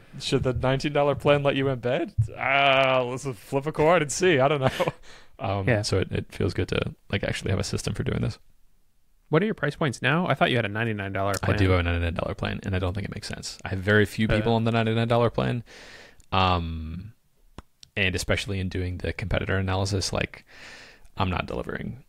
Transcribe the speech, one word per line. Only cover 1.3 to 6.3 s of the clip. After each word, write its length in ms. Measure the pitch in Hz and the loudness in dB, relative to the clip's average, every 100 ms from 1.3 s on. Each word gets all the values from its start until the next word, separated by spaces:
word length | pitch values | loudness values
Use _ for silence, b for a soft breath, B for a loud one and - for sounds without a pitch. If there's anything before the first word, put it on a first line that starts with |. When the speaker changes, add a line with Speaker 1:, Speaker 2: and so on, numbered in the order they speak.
| 147 | 4
Speaker 1:
let 140 | 143 139 | 4 0
you 100 | 135 | 0
embed? 480 | 127 120 143 277 - - - | -2 -2 -2 -2 -2 -2 0
Uh, 680 | 120 139 139 135 135 131 123 | 0 4 6 6 4 2 0
let's 200 | 127 143 123 | -4 -6 -8
flip 260 | - 139 147 | -4 -2 -2
a 60 | |
coin 320 | 156 151 175 | 2 4 4
and 80 | 147 | 2
see. 280 | - 185 147 | 2 4 6
I 80 | 139 | 4
don't 140 | 147 | 4
know." 80 | 131 | 2
<laughs> 680 | - 107 - - - - - | 2 -2 -4 -18 -20 -20 -6
Um, 280 | 98 98 98 | -2 0 2
Speaker 2:
Yeah. 140 | 107 | 2
Speaker 1:
so 160 | 104 98 | 2 0
it, 140 | - | 0
it 200 | 98 - | -4 -6